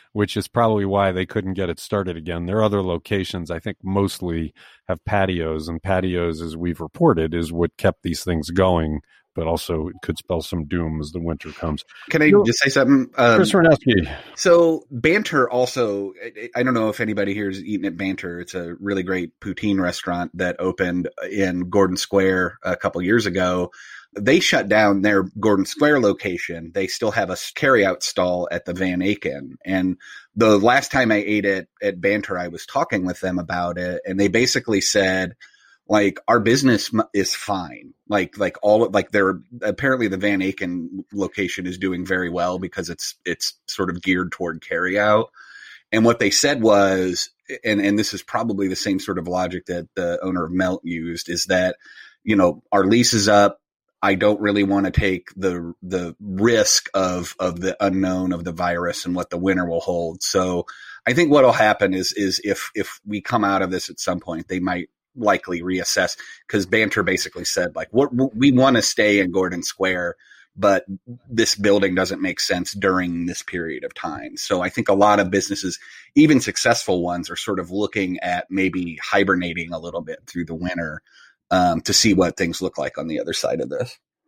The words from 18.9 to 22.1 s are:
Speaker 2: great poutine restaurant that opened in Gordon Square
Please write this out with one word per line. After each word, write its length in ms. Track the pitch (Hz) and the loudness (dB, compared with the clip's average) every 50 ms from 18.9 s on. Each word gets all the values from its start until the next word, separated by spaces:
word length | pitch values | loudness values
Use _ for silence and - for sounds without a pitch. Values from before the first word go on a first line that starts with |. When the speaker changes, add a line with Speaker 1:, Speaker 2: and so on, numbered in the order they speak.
| 101 95 | -2 -2
Speaker 2:
great 360 | 90 92 92 92 87 82 - _ | -2 -2 -2 -2 -4 -6 -10 _
poutine 380 | - 104 90 - - 104 98 95 | -10 -10 -8 -4 -2 0 0 2
restaurant 520 | 92 90 87 - - 92 87 87 87 - - 87 | 0 0 -2 -4 -6 -6 -4 -4 -6 -6 -6 -4
that 180 | 95 90 87 - | -4 -4 -2 -2
opened 520 | 90 92 90 - 95 90 87 90 87 - - - 92 95 | -2 -4 -2 0 -2 -2 0 -2 -4 -6 -8 -10 -10 -6
in 380 | 101 104 98 92 87 90 90 90 | -2 -2 0 0 0 -4 -6 0
Gordon 300 | 92 101 98 92 90 90 | 2 4 4 4 2 -4
Square 600 | - - | -6 0